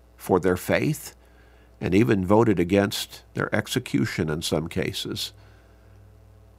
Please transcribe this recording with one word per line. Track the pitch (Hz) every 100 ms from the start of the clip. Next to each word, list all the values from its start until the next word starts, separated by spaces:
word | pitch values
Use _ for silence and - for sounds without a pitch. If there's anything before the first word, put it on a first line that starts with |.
| _ _
for | - 92
their | 92 92
faith, | - 87 147 151 - - _ - - - - -
and | - 92
even | 123 101 90
voted | 104 107 90
against | 87 98 101 - - - - 113
their | 98 107
execution | - 123 - 135 123 - 80
in | 78
some | - 80 85
cases. | 92 - - - - - - - - - - - - - - - - -